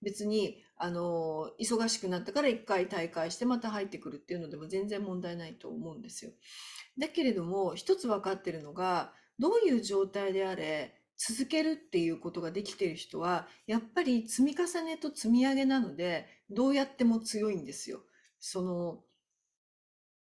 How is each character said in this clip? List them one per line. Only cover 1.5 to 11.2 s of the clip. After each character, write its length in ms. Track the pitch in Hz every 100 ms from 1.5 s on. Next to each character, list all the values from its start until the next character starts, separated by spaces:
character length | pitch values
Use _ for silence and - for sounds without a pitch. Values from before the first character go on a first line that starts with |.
| -
忙 280 | 226 226 226
し 120 | -
く 80 | 190
な 120 | 180
っ 40 |
た 100 | 202
か 80 | 202
ら 60 | 294
一 180 | 226 -
回 220 | 190 180
退 240 | 196 165
会 180 | 165 165
し 80 | -
て 80 | 240
ま 140 | 240
た 100 | 233
入 160 | 208 196
っ 20 |
て 100 | 175
く 100 | -
る 60 | 143
っ 40 |
て 140 | -
い 40 | 175
う 20 |
の 100 | 156
で 80 | 147
も 100 | 160
全 200 | 190 208
然 160 | 202
問 180 | 202 180
題 160 | 175 170
な 100 | 165
い 60 |
と 160 | - -
思 240 | 160 165
う 40 | 160
ん 40 |
で 80 | 233
す 160 | - 233
よ。 60 | - - - - - - -
だ 120 | 311
け 140 | 339
れ 100 | 269
ど 100 | 196
も、 320 | 170 196 185 -
一 200 | - 381
つ 120 | 247
分 140 | 202
か 120 | 190
っ 80 | 190
て 100 | -
る 120 | 160
の 100 | 147
が、 400 | 147 185 175 131 - _ -
ど 140 | 285 466
う 40 | 403
い 40 |
う 80 | 240
状 260 | 196 196 196
態 260 | 202 196
で 140 | 190 190
あ 80 | 180
れ、 400 | 156 156 151 - _
続 280 | -